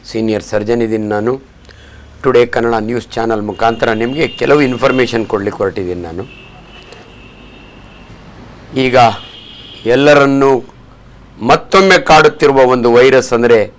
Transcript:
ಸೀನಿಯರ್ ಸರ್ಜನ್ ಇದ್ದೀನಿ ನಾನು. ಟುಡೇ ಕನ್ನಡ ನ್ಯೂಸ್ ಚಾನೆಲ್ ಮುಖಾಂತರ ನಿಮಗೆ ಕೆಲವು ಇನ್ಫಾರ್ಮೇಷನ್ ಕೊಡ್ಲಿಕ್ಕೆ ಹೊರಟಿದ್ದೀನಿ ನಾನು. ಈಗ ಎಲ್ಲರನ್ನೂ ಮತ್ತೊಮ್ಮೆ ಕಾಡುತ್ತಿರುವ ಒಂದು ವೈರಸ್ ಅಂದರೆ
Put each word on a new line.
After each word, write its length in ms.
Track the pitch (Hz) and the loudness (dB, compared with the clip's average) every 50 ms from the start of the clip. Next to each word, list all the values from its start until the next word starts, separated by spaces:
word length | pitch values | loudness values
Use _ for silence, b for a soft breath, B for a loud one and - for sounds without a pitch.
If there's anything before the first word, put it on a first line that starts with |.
| _ - | _ -10
ಸೀನಿಯರ್ 300 | - 113 113 110 107 104 | -6 -4 -4 -2 -4 -4
ಸರ್ಜನ್ 400 | - - 113 107 104 107 120 120 | -6 -6 -6 -4 -2 -2 -2 -2
ಇದ್ದೀನಿ 240 | 117 110 110 110 107 | -2 -2 -4 -4 -4
ನಾನು. 340 | 104 104 104 107 117 131 135 - _ - - b b b b b b b b b b b - | -4 -4 -4 -4 -4 -6 -6 -10 _ -20 -20 b b b b b b b b b b b -6
ಟುಡೇ 240 | - 139 123 120 120 | -4 0 2 2 2
ಕನ್ನಡ 280 | 113 - 120 113 117 117 110 | 2 -2 -4 -2 -2 -2 -4
ನ್ಯೂಸ್ 300 | 107 110 120 120 113 - | -4 -4 -6 -8 -8 -8
ಚಾನೆಲ್ 320 | - 113 113 113 113 107 | -8 -6 -4 -4 -4 -4
ಮುಖಾಂತರ 480 | 104 104 95 90 110 117 117 110 120 117 | -4 -8 -6 -2 -2 -2 -2 -2 -2 -2
ನಿಮಗೆ 380 | 110 107 117 123 135 156 156 117 | -2 -2 -4 -4 -4 -4 -6 -6
ಕೆಲವು 340 | - - 123 135 139 151 | -4 -6 0 0 2 2
ಇನ್ಫಾರ್ಮೇಷನ್ 640 | 143 127 127 117 127 135 131 131 123 117 120 113 107 | 2 0 -2 -2 -2 0 0 0 -2 -2 -2 -6 -4
ಕೊಡ್ಲಿಕ್ಕೆ 320 | 98 - 104 98 104 101 - | -4 -6 -4 -4 -6 -4 -4
ಹೊರಟಿದ್ದೀನಿ 420 | 104 98 - 104 92 87 90 87 | -6 -4 -4 -6 -8 -8 -8 -8
ನಾನು. 240 | 87 85 85 87 110 127 - - - - - - - - - - B B B B B B - - - - - - - - - - - - - - - - - - - - - - - - - - - - - - - - - 131 | -10 -12 -12 -12 -14 -14 -18 -20 -20 -20 -20 -20 -20 -20 -20 -20 B B B B B B -20 -20 -20 -20 -20 -20 -20 -20 -20 -20 -20 -20 -20 -20 -20 -20 -20 -20 -20 -20 -20 -20 -20 -20 -20 -20 -20 -20 -20 -20 -20 -10 -6 -4
ಈಗ 160 | 131 127 123 127 120 110 104 - - - - - - - - - - - - - - | -4 0 4 4 4 4 2 -4 -14 -20 -20 -20 -20 -20 -20 -20 -20 -20 -20 -8 -4
ಎಲ್ಲರನ್ನೂ 760 | 110 120 131 139 147 147 143 139 139 139 139 135 139 135 120 - - _ - - - - - - - - - - - - - | -2 0 2 4 4 4 4 4 2 2 2 2 2 2 0 -2 -10 _ -20 -20 -20 -20 -20 -20 -20 -20 -20 -20 -20 -18 -10
ಮತ್ತೊಮ್ಮೆ 560 | 104 123 143 - - - - 190 196 190 185 170 | -2 -2 -2 -2 -2 0 0 2 4 4 2 2
ಕಾಡುತ್ತಿರುವ 600 | - - 160 156 156 151 147 - 156 143 135 135 131 | 4 4 4 4 4 2 2 2 0 2 4 4 4
ಒಂದು 260 | 127 127 127 117 120 | 4 2 2 2 2
ವೈರಸ್ 400 | 117 120 127 135 131 131 127 - | 4 4 4 6 4 2 0 0
ಅಂದರೆ 400 | 123 117 120 117 117 110 101 95 - | -2 0 2 4 4 2 2 -2 -8